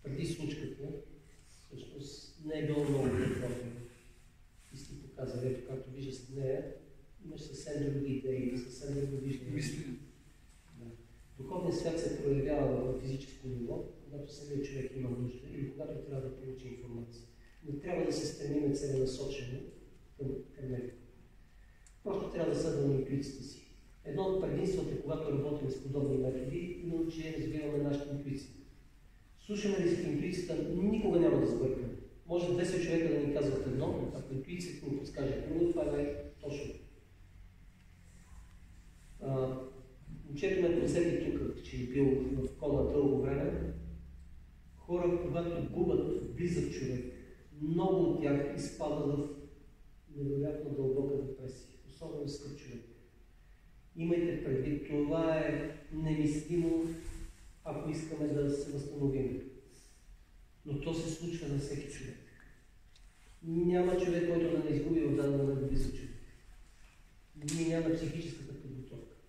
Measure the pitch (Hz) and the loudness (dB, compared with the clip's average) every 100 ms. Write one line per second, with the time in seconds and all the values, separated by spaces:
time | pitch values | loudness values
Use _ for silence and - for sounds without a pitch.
0 | 143 156 165 165 147 147 131 - 139 143 | -4 -2 -2 -2 -4 -4 -6 -8 -8 -8
1 | - - - - - - - 120 - 143 | -12 -20 -20 -20 -20 -20 -18 -14 -14 -12
2 | - - - - 156 151 147 147 139 135 | -12 -14 -16 -10 -4 0 2 4 4 4
3 | 127 95 - 123 123 - 120 - - - | 4 4 2 0 -2 -4 -6 -8 -12 -16
4 | - - - - - - - 135 - - | -20 -20 -20 -20 -20 -20 -18 -14 -12 -12
5 | - - 120 120 127 - - 135 - 139 | -12 -8 -4 0 0 -2 -4 -8 -8 -8
6 | 135 123 - 135 131 139 - - - - | -8 -8 -8 -2 0 0 -2 -10 -16 -20
7 | - - - 151 - - 156 147 139 135 | -20 -18 -14 -12 -10 -10 -6 0 0 0
8 | 139 123 131 131 120 123 - - 139 139 | 0 0 0 0 0 -2 -6 -8 -4 -2
9 | 139 131 135 123 - 147 - - - - | -2 -2 -2 -4 -4 -2 -2 -4 -6 -8
10 | - - - - - - - 117 117 113 | -12 -20 -20 -20 -20 -20 -20 -16 -14 -16
11 | - - - 135 135 180 175 - 170 160 | -20 -20 -20 -12 -6 -2 0 0 0 0
12 | 143 143 143 139 131 143 131 123 131 131 | 0 0 2 4 4 4 4 2 0 -2
13 | 131 135 - - 127 120 117 117 - - | -4 -6 -6 -10 -6 -4 -4 -4 -6 -12
14 | 139 143 143 - 147 139 - 135 131 135 | -14 -12 -12 -12 -6 -4 -2 -4 -6 -4
15 | 123 120 123 - - 143 135 - 151 - | -4 -2 -4 -6 -10 -6 -6 -6 -8 -8
16 | - 135 131 - 131 127 127 120 120 117 | -6 -4 -4 -8 -10 -10 -10 -10 -10 -10
17 | 117 - - - - - 151 139 175 170 | -10 -14 -18 -20 -20 -14 -8 -6 -2 2
18 | 175 - - - 143 147 139 - 139 131 | 2 2 -2 -4 0 2 4 2 2 2
19 | 127 - 135 - 123 123 - - - - | 2 0 -4 -4 -6 -8 -8 -14 -20 -20
20 | - - 131 127 - - 127 123 123 - | -20 -6 -4 -4 -8 -10 -4 -4 -6 -10
21 | - - - - - - - - - - | -20 -20 -20 -20 -20 -20 -20 -20 -20 -10
22 | 208 196 - 170 156 143 160 143 139 135 | -4 -2 -2 0 2 4 2 4 6 4
23 | - 139 - - - - - - - - | 4 0 -2 -8 -12 -14 -18 -20 -20 -14
24 | - - 190 190 143 - 190 - 147 - | -4 0 2 2 2 2 2 2 0 -2
25 | 139 156 - 135 147 143 135 - 135 143 | -2 -2 0 0 0 0 -2 -2 -2 0
26 | 135 127 127 127 131 175 175 - 170 165 | 2 2 2 0 -2 -4 -4 -4 -2 0
27 | 160 160 160 151 - 151 147 147 143 139 | 0 -2 -4 -2 -2 -2 0 0 2 0
28 | 139 139 139 - - - - - - - | -2 -4 -4 -6 -8 -16 -18 -20 -20 -20
29 | - - - - - 202 208 175 170 170 | -20 -20 -20 -20 -6 0 2 4 4 4
30 | 156 147 - 175 - 165 151 175 202 220 | 2 0 0 -2 -2 -2 0 2 4 4
31 | 196 170 160 - - 120 131 - 117 - | 6 8 8 6 4 4 2 0 -4 -8
32 | - - 165 175 170 175 - 175 170 165 | -12 -16 -2 0 2 2 2 2 2 4
33 | 160 147 143 143 135 131 131 127 147 127 | 4 4 2 2 2 2 0 0 0 0
34 | 120 - - 131 135 180 - - - 139 | -2 -4 -4 -6 -4 -6 -6 -6 -4 -4
35 | 139 156 - - 147 165 170 160 147 143 | -4 -2 -2 -2 -2 4 4 4 2 2
36 | 143 - - - 147 143 - - - - | 0 -2 -8 -8 -6 -6 -6 -10 -14 -20
37 | - - - - - - - - - - | -20 -20 -20 -20 -20 -20 -20 -20 -20 -20
38 | - - - - - - - - - - | -20 -20 -18 -18 -18 -20 -20 -20 -20 -20
39 | - - 135 131 131 131 - - - - | -20 -6 0 2 2 -2 -8 -14 -18 -18
40 | - - - 139 190 185 170 170 - 175 | -14 -14 -10 -2 2 4 4 4 4 4
41 | 170 143 139 - 117 - - 127 123 139 | 4 4 2 0 -2 -4 -6 -4 0 6
42 | 135 - 127 135 127 - 143 143 - 147 | 6 6 4 0 0 -2 2 4 4 6
43 | 139 127 131 - 139 - - - - - | 6 6 4 2 2 0 -2 -4 -8 -10
44 | - - - - - - - - - 175 | -12 -16 -16 -16 -18 -20 -20 -18 -2 2
45 | 175 175 151 165 170 170 - - 196 - | 4 4 2 0 0 0 0 2 4 4
46 | - - - - 175 - - - 127 123 | 4 0 -2 0 2 2 0 0 -2 -2
47 | - - - - - 147 156 170 190 185 | -4 -10 -16 -20 -18 -4 2 4 6 6
48 | 165 - 143 143 139 - - - 160 151 | 6 4 4 4 2 -2 -4 -2 -2 2
49 | 143 143 - - - - - - - - | 2 2 -2 -6 -14 -18 -20 -20 -20 -20
50 | - 143 139 143 147 - 139 139 131 135 | -14 -4 0 0 0 -2 -4 0 2 2
51 | 139 139 127 - 127 - - - - - | 2 0 -2 -6 -10 -12 -16 -20 -20 -12
52 | 160 147 143 143 143 - 127 117 113 - | -8 -6 -6 -6 -10 -12 -12 -12 -14 -20
53 | - - - - - - - - - 165 | -20 -20 -20 -20 -20 -20 -20 -20 -16 -4
54 | 170 170 170 147 143 131 147 147 - 147 | 2 4 2 0 0 0 0 -2 0 0
55 | 147 165 160 160 156 143 151 - - 156 | 2 4 4 4 2 0 -2 -8 -8 -2
56 | 156 151 147 151 - 170 165 165 165 - | 0 4 4 2 2 2 4 4 2 -4
57 | - - - - - - 160 143 151 156 | -8 -8 -10 -12 -20 -12 -8 -4 -2 -4
58 | 160 151 147 143 143 139 - 135 - 147 | -4 -2 2 4 2 2 -2 -4 -4 0
59 | 139 127 123 - - - - - - - | 2 2 0 -2 -8 -16 -20 -20 -20 -20
60 | - - - - - - 151 143 160 165 | -20 -20 -20 -20 -20 -16 -6 -4 -2 -2
61 | 165 - 170 170 143 139 - 143 - - | -2 -4 -4 -4 -2 -2 -2 -6 -6 -10
62 | - - - - - - - - - - | -10 -12 -18 -20 -20 -20 -20 -20 -20 -20
63 | - - - - 165 165 175 180 180 180 | -20 -20 -20 -12 0 4 6 6 6 4
64 | 175 170 165 165 170 160 151 147 - 160 | 4 4 4 4 4 2 2 2 4 4
65 | 143 139 139 139 139 135 131 - - - | 4 4 4 4 4 2 4 4 4 -2
66 | - - - - - - - - - - | -8 -12 -14 -20 -20 -20 -20 -20 -20 -20
67 | - - - 151 147 165 165 165 160 - | -20 -20 -20 -8 -2 0 2 2 2 2
68 | - 165 - - - - 127 127 - 117 | 0 -4 -6 -8 -10 -12 -10 -10 -10 -14
69 | - - | -16 -20